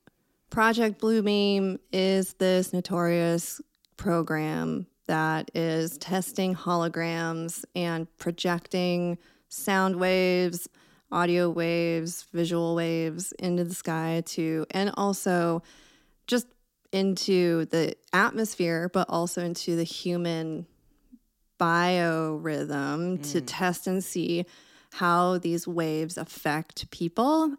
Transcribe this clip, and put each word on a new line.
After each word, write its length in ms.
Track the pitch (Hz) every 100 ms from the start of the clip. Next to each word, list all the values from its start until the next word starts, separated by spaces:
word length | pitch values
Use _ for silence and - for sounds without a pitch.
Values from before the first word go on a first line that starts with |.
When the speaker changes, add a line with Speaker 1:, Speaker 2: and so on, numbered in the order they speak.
| - _ _ _ -
Speaker 1:
Project 500 | 226 220 226 220 202
Bluebeam 800 | 220 226 208 208 202 196 190 185 _
is 400 | 190 190 190 185 -
this 380 | 185 185 185
notorious 880 | 180 - 175 170 170 170 170 - - - _ _ -
program 920 | 196 170 160 156 156 165 160 156 180 _ -
that 440 | 160 156 160 - 165
is 420 | 165 160 160 147
testing 540 | - 185 180 - 185
holograms 1120 | 180 175 175 170 165 165 165 165 165 165 - - 180
and 320 | 170 165 160 -
projecting 1000 | 175 170 185 170 - 180 180 175 175 170 _ _ -
sound 480 | - - 190 190 180
waves, 720 | 185 185 180 180 180 175 - _ _ _ -
audio 360 | 170 175 175 175
waves, 760 | 165 170 170 170 165 165 - -
visual 420 | 170 170 170 165 170
waves 560 | 165 165 160 160 185 -
into 240 | 180 175
the 100 | 175
sky 480 | 180 175 160 165 165 165
to, 400 | - 160 160 151
and 200 | 190 202 -
also 680 | 202 190 196 180 170 165 - - - _ _ _ -
just 200 | 240 240 _ _ _ _
into 720 | 190 196 180 - 185 175 165 160
the 280 | 165 151 - _
atmosphere, 800 | 185 226 220 214 - 170 165 175
but 160 | 190 -
also 340 | 170 175 -
into 360 | 175 170 - 170
the 60 | 165
human 800 | - 180 175 170 165 160 160 170 _ _ _ _ - _ _ _ -
biorhythm 1700 | 170 170 180 180 170 160 160 151 160 143 147 143 143 151 180 180 147
to 100 | 165
Speaker 2:
Mm. 20 | 127
Speaker 1:
test 400 | - 180 170 190
and 160 | 190
see 420 | 185 180 160 170 175 - - - _
how 440 | - 175 170 180 180
these 280 | 170 170 180
waves 500 | 170 160 156 160 -
affect 720 | 160 - 156 151 - - -
people 640 | - 170 - 254 320 320